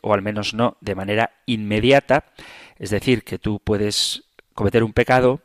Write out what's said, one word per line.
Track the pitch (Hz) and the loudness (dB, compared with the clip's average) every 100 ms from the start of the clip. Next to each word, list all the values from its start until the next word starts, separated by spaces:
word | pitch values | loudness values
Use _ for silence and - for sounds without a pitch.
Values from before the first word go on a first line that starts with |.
o | - 101 | -2 -2
al | |
menos | 101 104 101 107 | -2 -6 -6 -2
no | 120 - | -2 -2
de | - 95 | -8 -6
manera | 98 107 113 _ - | -4 -2 -2 _ -6
inmediata. | 113 104 107 117 139 - 139 - - - - - - | -4 -2 0 4 4 4 0 -2 -14 -20 -20 -20 -16
Es | 95 | -6
decir, | 104 - 117 | -4 0 0
que | - 95 | -2 -8
tú | 107 104 | -4 -4
puedes | - 104 104 - - - - _ _ - | -2 -2 -2 -2 -4 -6 -12 _ _ -4
cometer | 101 117 | 0 2
un | 113 | 2
pecado | 120 120 127 127 139 | 0 2 4 4 0